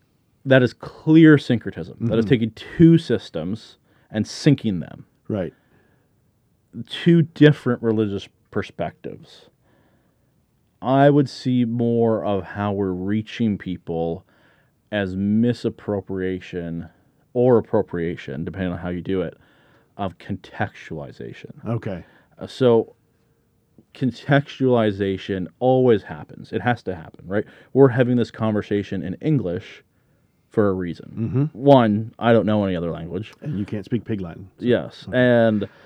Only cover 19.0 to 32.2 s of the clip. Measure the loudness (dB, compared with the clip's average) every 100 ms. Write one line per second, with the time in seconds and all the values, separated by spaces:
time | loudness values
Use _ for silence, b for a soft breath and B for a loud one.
19 | -4 -4 -4 -10 b b b b b -10
20 | -10 -10 -12 -12 -12 -8 -8 -8 -14 -14
21 | -14 -14 -16 -16 -20 -14 -8 -6 -6 -10
22 | b b b _ -16 0 4 4 2 _
23 | _ _ _ _ _ _ _ _ _ -6
24 | -6 -6 0 0 0 -2 0 2 2 0
25 | -2 -4 -4 -6 -6 -2 0 4 4 2
26 | 0 -14 -16 -20 -12 -4 -2 -2 -6 -10
27 | -14 -20 -8 -6 -6 B B 4 6 6
28 | 2 0 -2 -4 -4 -2 -2 -4 -4 -8
29 | -8 -6 -2 -2 -2 -6 -10 -20 _ _
30 | _ _ _ _ _ 0 0 0 -6 -10
31 | -14 -8 -4 -2 -2 2 6 8 6 2
32 | -4 -2